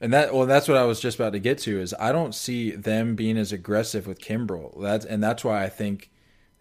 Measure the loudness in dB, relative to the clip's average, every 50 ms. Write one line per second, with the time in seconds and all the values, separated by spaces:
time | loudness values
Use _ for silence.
0 | -2 2 4 4 4 4 4 2 4 6 6 4 6 6 4 6 6 4 2 0
1 | -2 -4 -2 0 -2 -2 -2 0 0 0 0 0 0 -4 -2 -2 -2 -4 -6 -2
2 | 0 2 2 2 0 -2 -4 -8 -6 -6 -4 -2 -2 -4 -4 -4 -2 0 0 0
3 | 0 0 -2 -2 0 0 0 0 0 -2 -4 -8 -4 0 0 0 0 0 -4 -6
4 | -6 -6 -10 -12 -8 -6 -4 -4 -2 -4 -6 -6 -8 -12 -12 -8 -2 -2 -2 -2
5 | -2 -2 -2 0 0 0 0 0 0 0 0 0 0 -2 -4 -4 -4 -4 -4 -6
6 | -8 -16 _ _ _ _ _ _ _ _ _ _